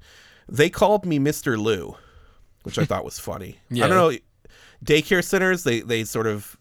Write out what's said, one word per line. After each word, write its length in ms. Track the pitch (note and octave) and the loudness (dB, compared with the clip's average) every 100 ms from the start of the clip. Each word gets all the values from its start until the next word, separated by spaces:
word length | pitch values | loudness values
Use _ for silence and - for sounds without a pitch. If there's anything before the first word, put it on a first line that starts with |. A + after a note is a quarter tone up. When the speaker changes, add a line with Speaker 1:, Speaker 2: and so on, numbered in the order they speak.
| - - - _ - | -20 -20 -20 _ -6
Speaker 1:
they 220 | A2+ E3 | 0 2
called 340 | - G3 G#3 | 4 2 2
me 140 | F#3 D3+ | 0 0
Mister 400 | C#3 D3+ D3 A2 | 0 -2 -2 -2
Lou, 380 | G#2+ G2 B1 - - - - _ _ _ | 0 -2 -4 -16 -20 -20 -20 _ _ _
which 160 | - - | -8 -4
I 60 | |
thought 200 | - G#2 | -2 -2
was 140 | - - | -6 -10
funny. 400 | - D#2 F2+ - | -10 -10 -12 -16
Speaker 2:
<laughs> 60 | _ | _
Yeah. 140 | A#2+ C3 | -2 2
Speaker 1:
I 20 | |
don't 80 | F#3 E3 | 4 2
know, 60 | B2 - _ - - - - | 0 -8 _ -20 -20 -20 -12
daycare 400 | - D3+ D3+ F#3 | 2 2 4 0
centers, 400 | E3+ G3 F#3 F3+ | 2 2 2 0
they, 160 | C#3 A#2 | 0 -2
they 240 | A2+ A2+ | 0 -2
sort 220 | A2 B2 A2 | -2 -2 -2
of, 280 | G#2 - - | -4 -8 -16